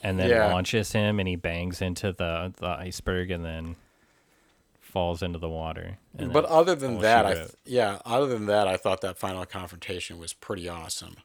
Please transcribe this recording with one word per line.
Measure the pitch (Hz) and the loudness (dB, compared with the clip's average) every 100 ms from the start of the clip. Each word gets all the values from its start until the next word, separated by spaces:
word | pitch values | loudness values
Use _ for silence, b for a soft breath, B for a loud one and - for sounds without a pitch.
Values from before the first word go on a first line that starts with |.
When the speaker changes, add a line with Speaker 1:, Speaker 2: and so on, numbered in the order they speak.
Speaker 1:
and | 101 92 | -2 2
then | 92 | 6
Speaker 2:
Yeah. | 117 104 | 6 6
Speaker 1:
launches | 90 92 113 101 | 4 2 0 0
him, | 110 104 104 | 2 2 2
and | 92 | 0
he | |
bangs | 90 87 85 90 87 | -2 -2 -2 -4 -2
into | 92 90 101 | -2 -2 -4
the, | 92 85 82 92 - | -2 -2 -2 -6 -6
the | 87 | -6
iceberg | 87 92 - - 92 90 | -6 -8 -8 -4 -2 -2
and | 87 | -4
then | 82 80 82 82 b b b b b b b b _ _ | -6 -8 -10 -12 b b b b b b b b _ _
falls | - 95 87 85 | -6 -2 0 -2
into | 90 82 | -4 -4
the | 82 | -6
water. | 80 80 80 85 95 _ - | -6 -6 -8 -12 -14 _ -8
And | 131 | 0
Speaker 2:
But | 147 | 2
Speaker 1:
then | 160 | 6
Speaker 2:
other | 160 170 160 | 6 6 2
than | 135 113 | -2 2
Speaker 1:
all | |
Speaker 2:
that, | 107 117 | 6 6
Speaker 1:
she | 101 | 6
Speaker 2:
I | |
Speaker 1:
wrote. | 82 80 | 0 -4
Speaker 2:
th-, | - | -14
yeah, | - 123 104 98 | -2 2 2 0
other | 117 123 143 | 0 0 2
than | 117 104 | 0 2
that, | 104 98 | 4 4
I | 92 | 2
thought | 104 95 | 0 -2
that | 95 87 | -4 -4
final | 98 92 | -6 -6
confrontation | 90 98 87 87 - 90 - 87 | -8 -10 -12 -12 -8 -8 -8 -12
was | 85 | -14
pretty | - - 98 87 | -14 -10 -8 -6
awesome, | 85 82 - 85 85 | -10 -10 -10 -12 -20